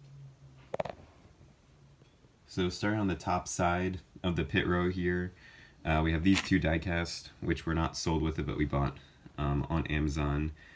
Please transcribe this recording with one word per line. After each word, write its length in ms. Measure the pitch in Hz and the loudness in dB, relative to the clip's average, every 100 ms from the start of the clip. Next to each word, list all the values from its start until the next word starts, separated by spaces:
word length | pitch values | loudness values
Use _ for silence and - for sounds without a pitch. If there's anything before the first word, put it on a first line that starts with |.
| - - - - - - - - - - - - - - - - - - - - - - - _ - | -20 -20 -20 -20 -20 -20 -14 -8 -8 -8 -16 -20 -20 -20 -20 -20 -20 -20 -20 -20 -20 -20 -20 _ -10
So 220 | - 90 | 0 0
starting 320 | - 101 110 | 0 0 0
on 80 | 101 | 0
the 60 | |
top 340 | 82 - 90 - | -2 0 -2 -2
side 520 | - 87 85 92 90 - - | 0 2 2 0 -4 -10 -6
of 140 | - 82 | -2 0
the 80 | |
pit 220 | 73 95 85 | 0 0 2
row 240 | 90 90 | 2 2
here, 420 | 92 90 90 90 - - - - - | 0 0 0 -4 -8 -20 -20 -20 -8
uh, 160 | 80 78 | 0 2
we 80 | 80 | 2
have 100 | 78 | 2
these 200 | 90 95 | 4 4
two 180 | - 92 | 4 2
diecast, 680 | 78 80 85 85 85 - - - | 2 0 0 -4 -4 -8 -12 -8
which 260 | - 82 - | -4 -2 0
were 80 | |
not 220 | 80 82 - | 0 0 -2
sold 260 | - 80 | 0 0
with 160 | 80 76 | 0 -2
it, 80 | 69 | -2
but 100 | - | -2
we 80 | |
bought, 320 | 73 71 67 - - - - - | 0 2 0 -2 -16 -20 -16 -4
um, 300 | 73 71 71 | 0 0 0
on 180 | 80 - | -2 0
Amazon. 640 | 76 76 73 73 71 78 - - | 0 2 2 0 2 0 -4 -16